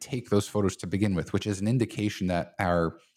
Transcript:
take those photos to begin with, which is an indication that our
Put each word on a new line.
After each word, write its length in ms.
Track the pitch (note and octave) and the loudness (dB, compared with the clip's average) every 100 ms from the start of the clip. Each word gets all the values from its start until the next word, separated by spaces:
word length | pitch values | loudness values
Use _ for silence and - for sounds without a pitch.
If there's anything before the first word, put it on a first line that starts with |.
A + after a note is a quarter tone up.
take 280 | - B2+ - | -8 -8 2
those 160 | G#2 - | 2 2
photos 300 | G#2 G2 - | 0 0 -2
to 100 | F#2 | -4
begin 280 | G2 G#2 | 0 2
with, 180 | F2+ C#2+ | 0 0
which 140 | F#2+ G#2+ | -2 -2
is 140 | F#2+ | -2
an 60 | G#2 | 0
indication 580 | B2+ A2 - G#2 - F2+ | 2 0 0 -4 -2 0
that 280 | F2 D2+ - | 0 -2 -2
our 400 | F#2 F2 E2 - _ | 2 2 2 -2 _